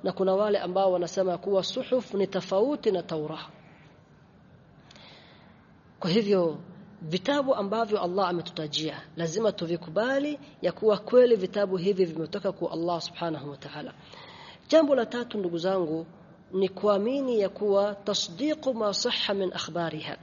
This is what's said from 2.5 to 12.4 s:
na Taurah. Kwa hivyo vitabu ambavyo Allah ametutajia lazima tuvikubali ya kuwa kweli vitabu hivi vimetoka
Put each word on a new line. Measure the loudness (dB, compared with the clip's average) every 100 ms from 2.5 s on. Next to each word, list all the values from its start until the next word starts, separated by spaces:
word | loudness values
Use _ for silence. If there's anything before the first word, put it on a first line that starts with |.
| 2 2 2 0
na | 0
Taurah. | -2 -6 -4 -8 -12 -20 -20 -20 -20 -20 _ -20 -20 -20 -20 -20 -20 -20 -20 -20 -20 -20 -20 -20 -20 -20 -20 -20 -20 -6
Kwa | 0
hivyo | 2 4 4 4 0 -12 -20 -20 -14
vitabu | -4 -4 0 0 2 0
ambavyo | 0 -2 0 0
Allah | 0 0 0
ametutajia | 0 -6 -8 -6 -4 -4 -6 -14 -6
lazima | -4 0 0
tuvikubali | -2 -4 -6 -4 -2 0 0 -2 -6 -12 -4
ya | -4
kuwa | 0 2 2
kweli | 4 6 8 6
vitabu | 2 -2 0 0
hivi | 0 2 0
vimetoka | 0 -6 -4